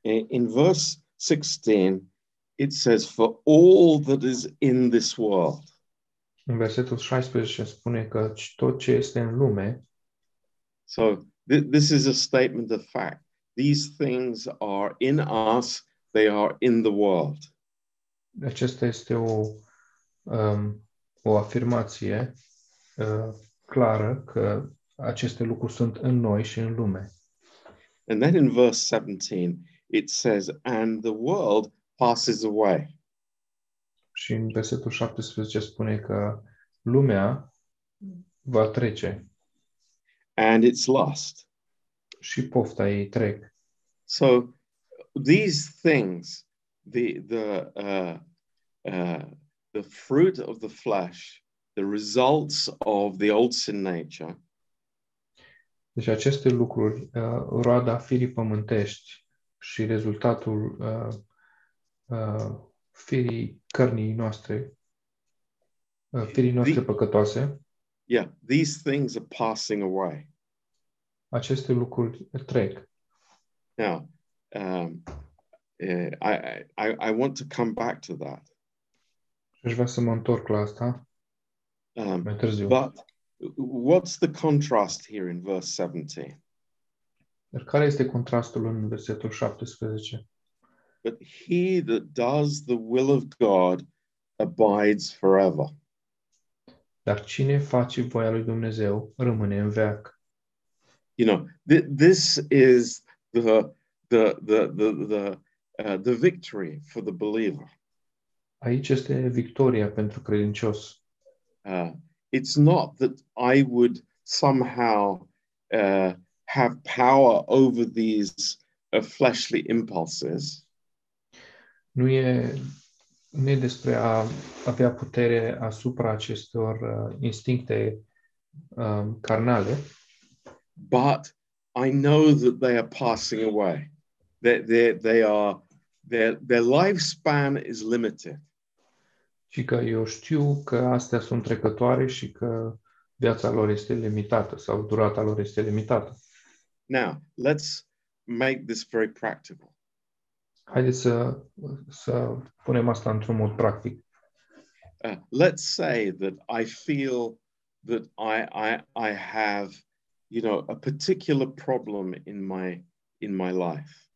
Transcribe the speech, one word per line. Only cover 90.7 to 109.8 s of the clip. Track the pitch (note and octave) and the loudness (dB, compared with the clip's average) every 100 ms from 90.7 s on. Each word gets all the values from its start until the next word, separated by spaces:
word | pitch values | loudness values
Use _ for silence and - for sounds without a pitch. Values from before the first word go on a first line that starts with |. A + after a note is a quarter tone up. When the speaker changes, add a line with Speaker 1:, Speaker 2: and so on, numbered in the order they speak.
| _ _ _ | _ _ _
Speaker 1:
But | A2+ A2+ | -10 -10
he | - - - F3 F3+ F#3 | -20 -20 -2 0 2 0
that | C#3+ A2+ | 0 -2
does | D#3+ D3 A#2+ C#3+ D3 D3 | -2 -2 0 2 0 -2
the | - A#2+ | -4 -4
will | A2 B2+ C3+ | 0 0 2
of | C#3 - - | 2 0 0
God | A2+ F#2+ F2+ F2+ - _ _ _ _ _ | 4 6 4 2 -4 _ _ _ _ _
abides | G#2 E2+ A2 G2+ G#2 G#2 - | -4 2 4 6 4 2 -2
forever. | - F#2+ F#2+ F#2+ D2+ D2 - _ _ _ _ _ _ _ _ _ _ _ _ | 0 4 6 4 2 -6 -8 _ _ _ _ _ _ _ _ _ _ _ _
Speaker 2:
Dar | - G#2 | -4 -4
cine | - - C3+ C#3+ | -4 -4 0 0
face | C#3+ B2+ B2 B2+ | 2 0 0 -4
voia | A#2+ B2 A2+ | -4 -2 -2
lui | A2+ | -2
Dumnezeu | A2+ A2+ A2+ A2 G#2 G#2 - - | -4 -4 -4 -2 -2 -2 -6 -4
rămâne | B2 A2 G2+ G2+ | -2 0 0 0
în | G#2 | -2
veac. | G#2 G#2+ G#2+ - _ _ _ _ _ _ _ _ _ _ | 0 0 -2 -12 _ _ _ _ _ _ _ _ _ _
Speaker 1:
You | - A2 | 0 2
know, | F#2+ - - - | 2 -2 -16 4
th-, | E3 F3 C#3 | 4 4 6
this | E3 F#3 - - - | 6 6 2 -2 2
is | C#3+ C3 B2 A#2+ - _ _ _ | 6 8 8 6 -6 _ _ _
the, | A#2 A#2 A2 - - _ _ _ | 0 4 4 4 -10 _ _ _
the, | A#2 A2 - | 4 4 2
the, | G#2 G#2+ - | 2 2 2
the, | F2 G#2+ G#2 G#2 | 0 0 0 -4
the, | G#2+ G2+ F#2 _ _ _ - | -4 -4 -8 _ _ _ -10
uh, | G#2+ F#2+ | -6 -2
the | G#2 | -2
victory | A#2+ D3+ - - G#2+ F2 D2+ | 2 2 0 -12 -10 -10 -10
for | - F#2 | -12 -10
the | G2 | -8
believer. | F2+ G#2+ A2 G#2+ D#2+ - _ _ _ _ _ _ _ _ _ | -6 -4 -2 -2 -4 -14 _ _ _ _ _ _ _ _ _
Speaker 2:
Aici | A#2+ B2 C#3+ | -4 -2 0
este | C3 - C3+ B2+ | -2 0 -2 0
victoria | A#2+ A#2+ - C3 A#2 | -2 -4 2 2 2